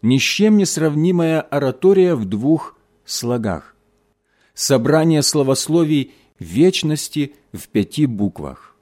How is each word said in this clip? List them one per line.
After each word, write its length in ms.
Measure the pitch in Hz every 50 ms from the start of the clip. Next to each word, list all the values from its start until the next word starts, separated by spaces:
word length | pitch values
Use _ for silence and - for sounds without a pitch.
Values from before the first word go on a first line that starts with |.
Ни 160 | - 113 127 135
с 40 |
чем 360 | - - - - 202 214 214 208
не 80 | 196
сравнимая 720 | - - 156 156 156 147 151 156 180 185 175 170 160 160 156
оратория 760 | - - - 143 135 131 - - - 185 202 190 185 180 170
в 80 | 127 107
двух 520 | 92 101 104 117 143 160 151 - - - _ _ _ _ _ _
слогах. 720 | - - - - 120 123 120 110 107 90 76 - - _ _ _ _ _ _ _ _ _ _ _ _ _ _ _ _
Собрание 680 | _ - - - 143 123 117 - 147 156 156 165 160 151
славословий 920 | 139 - - 151 139 135 - - - - 156 170 165 151 156 143 131 - - _ _ _ _ _
вечности 960 | - 82 85 117 160 185 185 - - 156 151 147 - - - 151 143 139 - _ _ _
в 160 | - 92 - _
пяти 380 | _ 110 98 - - 151 151
буквах. 720 | 135 117 95 104 98 - - 76 69 65 - - - _ _